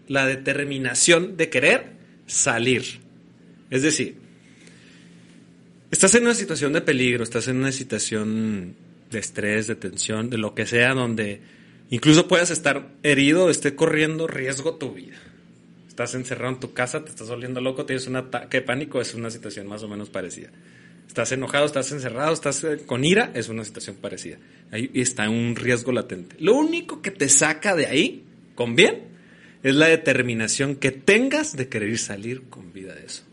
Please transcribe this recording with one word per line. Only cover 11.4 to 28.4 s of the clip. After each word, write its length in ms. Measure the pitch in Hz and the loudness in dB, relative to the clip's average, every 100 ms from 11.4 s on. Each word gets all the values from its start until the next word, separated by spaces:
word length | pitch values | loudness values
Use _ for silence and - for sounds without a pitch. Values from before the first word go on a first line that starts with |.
| - - - - - | -16 -20 -20 -20 -6
incluso 360 | 120 151 156 175 | 0 6 6 8
puedas 220 | 185 170 | 4 2
estar 380 | 160 147 139 - - | 0 0 -2 -4 -6
herido, 460 | 147 139 139 160 185 | 0 4 6 6 4
esté 240 | 143 - 139 | 4 0 0
corriendo 500 | 160 151 156 160 165 | 0 2 0 -2 -6
riesgo 480 | - 131 135 143 165 | -4 -6 -4 -6 -6
tu 180 | 131 | -10
vida. 240 | 98 90 - - - - - - - - | -10 -18 -20 -20 -20 -20 -20 -20 -20 -20
Estás 280 | - 120 127 | -8 -6 -6
encerrado 380 | 123 117 123 | -8 -6 -6
en 60 | 127 | -6
tu 140 | 127 | -8
casa, 300 | - 127 156 | -4 -4 -4
te 80 | 156 | -8
estás 160 | - 110 | -16 -12
volviendo 340 | 123 123 127 | -10 -8 -4
loco, 240 | 131 131 135 | -4 -4 -4
tienes 220 | 131 131 | -4 -2
un 80 | 127 | -4
ataque 420 | 127 120 - 135 | -4 -8 -2 -2
de 60 | |
pánico, 380 | 127 123 147 131 | 0 -4 -4 -4
es 120 | 117 | -6
una 160 | 113 117 | -6 -10
situación 380 | 113 107 101 98 | -10 -12 -12 -12
más 160 | 107 | -12
o 40 | 107 | -10
menos 220 | 104 104 | -12 -10
parecida. 400 | 95 90 - - - - - - - - | -10 -10 -12 -18 -20 -20 -20 -20 -20 -12
Estás 240 | - 117 | -4 -2
enojado, 340 | 131 131 143 147 | -2 0 2 2
estás 260 | 143 127 | 0 -4
encerrado, 400 | 147 127 113 151 | -4 -6 -2 -2
estás, 300 | 160 147 135 | 0 -2 -2
eh, 180 | 160 147 - | -2 -4 -4
con 180 | 123 | 0
ira, 280 | 147 190 247 | 4 4 2
es 160 | 127 113 | -2 -6
una 160 | 110 104 | -8 -10
situación 300 | - - 98 | -12 -14 -10
parecida. 420 | 101 92 87 76 - - - | -10 -10 -12 -14 -20 -20 -12
Ahí 200 | 110 127 | -6 -4
está 340 | 135 123 - 107 | 0 -2 0 0
un 280 | 113 117 113 | 2 0 -2
riesgo 360 | 117 123 123 | 0 0 2
latente. 440 | 120 - 92 87 - | -2 -2 -10 -12 -2
Lo 140 | 160 | 4
único 480 | 254 311 339 339 277 | 4 4 0 -6 -8
que 80 | 196 | -8
te 180 | 190 139 | -2 4
saca 460 | - 151 156 202 180 | 4 4 2 0 2
de 120 | 127 | 2
ahí, 360 | 131 226 - - - | 2 2 -2 -18 -20